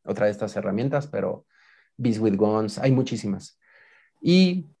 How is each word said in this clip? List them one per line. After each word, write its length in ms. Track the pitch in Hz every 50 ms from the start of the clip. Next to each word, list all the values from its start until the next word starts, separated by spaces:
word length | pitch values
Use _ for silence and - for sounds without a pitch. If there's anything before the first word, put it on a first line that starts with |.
| _
otra 220 | - 101 101 104
de 60 | 104
estas 240 | 104 - 110 104 -
herramientas, 520 | 104 101 101 98 107 123 135 143 143 147 -
pero 360 | - 104 95 92 - - - _ _ _ _ _ _ _ _ _ _ -
Bees 200 | 123 120 110 107
with 180 | 110 110 98
Guns, 420 | 98 107 104 107 107 110 104 - -
hay 140 | 135 135
muchísimas. 680 | 131 131 131 - 123 110 - 107 98 - - - _ _ _ _ _ _ _ _ _ _ _ _ _ _
Y 420 | - 165 175 185 185 180 180 185 151 - _ _